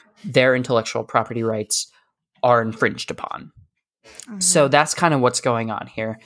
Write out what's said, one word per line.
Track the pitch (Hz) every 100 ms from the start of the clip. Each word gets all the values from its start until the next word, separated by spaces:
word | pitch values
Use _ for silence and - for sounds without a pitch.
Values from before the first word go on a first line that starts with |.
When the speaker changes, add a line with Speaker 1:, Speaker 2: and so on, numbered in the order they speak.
| _ _
Speaker 1:
their | 202 131 127 127
intellectual | 120 117 110 113
property | 110 117 110 117
rights | 113 110 107 - - _ _ _ _ -
are | 123 120
infringed | 113 110 110 - -
upon. | - - - - _ _ _ _ _ -
Speaker 2:
Mm-hmm. | - - 202
Speaker 1:
So | 180 170 139
that's | 143 151
kind | - 175
of | 143
what's | 123 120
going | 131 117 113
on | 104 -
here. | - 110 113